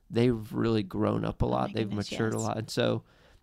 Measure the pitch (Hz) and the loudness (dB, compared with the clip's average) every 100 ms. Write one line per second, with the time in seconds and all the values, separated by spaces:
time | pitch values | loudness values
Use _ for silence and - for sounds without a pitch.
0 | - 113 123 117 107 120 113 110 95 104 | -4 2 2 2 -4 0 2 2 0 0
1 | 104 110 110 110 120 123 127 110 110 104 | 2 2 -2 0 0 0 0 -2 -2 -4
2 | 101 - 113 113 110 113 110 - 120 113 | -4 -2 -2 0 -2 -4 -4 0 2 0
3 | - _ - - | -4 _ -20 -20